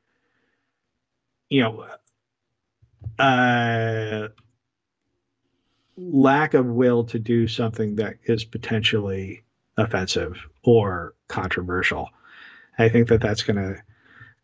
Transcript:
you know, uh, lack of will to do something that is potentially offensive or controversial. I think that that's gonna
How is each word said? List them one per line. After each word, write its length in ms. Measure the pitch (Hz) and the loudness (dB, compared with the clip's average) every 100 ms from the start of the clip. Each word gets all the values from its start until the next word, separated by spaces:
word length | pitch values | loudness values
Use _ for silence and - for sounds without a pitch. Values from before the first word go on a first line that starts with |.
| _ _ _ _ _ _ _ _ _ _ _ _ _ _ - | _ _ _ _ _ _ _ _ _ _ _ _ _ _ -2
you 140 | 139 | 0
know, 240 | 113 107 - - _ _ _ _ _ _ _ _ _ _ - - | 0 -2 -16 -20 _ _ _ _ _ _ _ _ _ _ -10 0
uh, 1080 | 135 123 123 120 117 113 113 110 110 107 107 _ _ _ _ _ _ _ _ _ _ _ _ _ _ _ _ - | 2 4 2 2 0 0 -2 -2 -4 -6 -8 _ _ _ _ _ _ _ _ _ _ _ _ _ _ _ _ -14
lack 580 | 180 139 135 139 151 | -2 4 4 4 2
of 120 | 139 127 | 2 2
will 380 | 120 123 120 | 2 4 4
to 140 | 117 117 | 0 -4
do 280 | 110 117 113 | 0 0 0
something 480 | - 117 - 107 104 | -2 -4 -2 -4 -4
that 200 | 107 - | -6 -6
is 200 | - 113 | -2 -2
potentially 1000 | - 113 - 110 104 110 98 95 95 - _ _ _ - | -2 -10 -4 -2 0 -2 -4 -6 -8 -12 _ _ _ -4
offensive 600 | 107 95 92 - - - - _ | -2 -2 -4 -4 -6 -10 -18 _
or 500 | - 117 101 87 85 _ - | 4 4 4 -4 -10 _ -10
controversial. 800 | - 92 92 90 90 - 87 87 _ _ - - - _ - | -8 -6 -6 -4 -2 -2 -4 -8 _ _ -20 -20 -20 _ 2
I 120 | 113 | 4
think 200 | 117 117 | 4 4
that 120 | 110 | 2
that's 240 | 107 101 | 2 -4
gonna 320 | - 101 95 98 - _ _ - - _ | -2 -2 -4 -8 -16 _ _ -20 -20 _